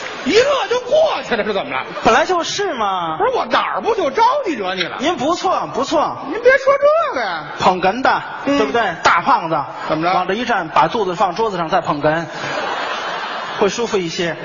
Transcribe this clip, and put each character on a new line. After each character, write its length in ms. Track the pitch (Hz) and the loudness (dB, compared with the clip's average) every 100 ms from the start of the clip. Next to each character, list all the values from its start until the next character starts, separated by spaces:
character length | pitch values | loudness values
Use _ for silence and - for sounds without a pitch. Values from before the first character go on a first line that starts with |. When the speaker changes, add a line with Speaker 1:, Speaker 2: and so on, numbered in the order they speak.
| - - 254 | -10 -6 2
Speaker 1:
一 80 | |
乐 340 | 392 554 539 392 | 4 4 2 0
就 100 | 494 | -2
过 420 | 494 622 640 349 | 2 2 2 0
去 120 | 240 233 | -2 -2
了， 80 | |
是 100 | 208 | 0
怎 120 | 196 139 | -2 -2
么 60 | |
了？ 140 | 131 - - | -4 -6 -2
Speaker 2:
本 100 | - | 2
来 120 | 233 339 | 4 4
就 180 | 359 | 0
是 300 | 320 - 403 | -2 -4 -4
嘛。 440 | 269 208 190 165 156 | -2 -2 -2 -2 -2
Speaker 1:
不 80 | 440 | 0
是， 60 | 466 | 0
我 80 | 240 | 0
哪 300 | 240 196 185 | 0 0 -2
儿 60 | |
不 140 | 302 453 | 0 0
就 140 | 311 | 0
招 140 | 320 466 587 494 | 2 4 2 -2
你 60 | |
惹 220 | 262 185 185 | -4 -4 -2
你 80 | |
了？ 140 | 165 190 | -4 -2
Speaker 2:
您 180 | 269 339 | -2 0
不 180 | 262 339 | 0 0
错， 340 | 370 294 165 | 0 0 -2
不 100 | 165 | -4
错。 340 | 262 302 220 120 - | 0 0 0 -2 -6
Speaker 1:
您 100 | 392 | 2
别 100 | 494 539 | 4 4
说 160 | 539 554 571 622 622 | 4 4 4 4 2
这 20 | 339 | -2
个 100 | 214 | -4
呀。 180 | 165 151 - | -4 -8 0
Speaker 2:
捧 220 | 202 185 | 2 4
哏 200 | 180 220 | 2 2
的， 220 | 269 190 - - - | 2 2 -2 -6 -2
Speaker 1:
嗯。 120 | 285 | 0
Speaker 2:
对 80 | 277 | 2
不 60 | |
对？ 240 | 233 208 165 | 0 0 0
大 180 | 277 180 | 2 2
胖 280 | 170 240 170 | 4 2 2
子。 80 | 160 135 - - | -2 -2 -8 -4
Speaker 1:
怎 100 | 156 | -2
么 60 | |
着？ 100 | 170 | 2
Speaker 2:
往 140 | 185 180 | 0 0
这 60 | |
一 120 | 196 240 | -2 0
站， 240 | 214 160 | -2 2
把 180 | 143 160 | 2 4
肚 180 | 240 190 | 2 -2
子 100 | 175 | 2
放 200 | 202 175 | 0 2
桌 160 | 226 | 0
子 60 | 180 | 0
上 120 | 160 | 0
再 120 | 180 | 0
捧 200 | 165 151 | 0 0
哏， 240 | 151 160 160 - - - - - - - - - - - - - | 2 0 -2 -8 -6 -6 -4 -6 -6 -6 -6 -8 -8 -8 -8 0
会 100 | 208 | 0
舒 160 | 214 233 | 0 -2
服 120 | 208 | -2
一 120 | 170 | -2
些。 260 | 160 170 147 | -4 -4 -4